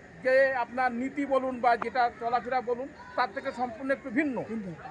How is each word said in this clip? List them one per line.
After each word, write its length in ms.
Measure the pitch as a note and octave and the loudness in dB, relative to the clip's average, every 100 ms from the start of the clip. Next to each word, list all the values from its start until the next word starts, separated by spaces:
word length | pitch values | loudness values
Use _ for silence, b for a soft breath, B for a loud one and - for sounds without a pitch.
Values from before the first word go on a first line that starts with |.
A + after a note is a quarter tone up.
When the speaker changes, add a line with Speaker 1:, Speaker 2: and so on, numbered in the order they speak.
| - - | -20 -4
Speaker 1:
যে 320 | C4 C4 C4+ | 4 6 6
আপনার 380 | C4 A#3 B3 B3+ | 2 -2 0 0
নীতি 340 | A#3 C4+ C#4+ C#4 | 0 -4 -2 2
বলুন 340 | C4+ C4 B3+ | 2 2 2
বা 160 | A#3+ A#3+ | 4 4
যেটা 340 | A#3 B3+ A#3+ - | 2 2 0 0
চলাফেরা 400 | A#3 A#3+ A#3 B3+ | 0 0 0 -2
বলুন, 280 | A#3 A#3+ C#4 - - - | 0 -4 -4 -12 -8 -2
তার 120 | B3 | 0
থেকে 160 | C#4 C4+ A#3+ | -2 -6 -4
সম্পূর্ণ 340 | B3 - C4+ | -4 -4 -2
একটু 200 | C4+ C#4 | -2 0
ভিন্ন। 320 | A3+ D4+ A3 | 0 0 -2
Speaker 2:
ভিন্ন। 320 | C#3 A3 F#3 D#3 - | -4 -6 -6 -10 -8